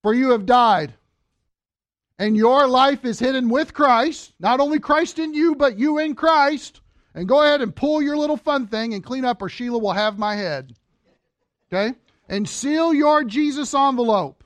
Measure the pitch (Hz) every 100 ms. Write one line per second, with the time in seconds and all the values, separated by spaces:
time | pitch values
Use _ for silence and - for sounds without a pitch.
0 | 208 240 262 240 190 247 233 185 147 -
1 | _ _ _ _ _ _ _ _ _ _
2 | _ - 208 214 226 269 269 254 269 277
3 | 247 208 247 262 240 254 311 - 285 233
4 | 294 285 - _ 180 262 285 302 302 294
5 | 330 - 320 302 339 302 277 202 294 302
6 | 311 254 320 311 277 302 - _ _ _
7 | _ - 185 277 294 294 226 - 285 302
8 | 285 294 302 302 311 285 214 220 226 202
9 | - 262 254 233 190 - 240 233 208 185
10 | 214 208 208 208 185 139 135 113 _ _
11 | _ _ _ _ _ _ _ 180 214 262
12 | _ _ _ 196 208 - 269 311 330 294
13 | 294 302 247 233 294 277 262 277 277 247
14 | 233 208 143 -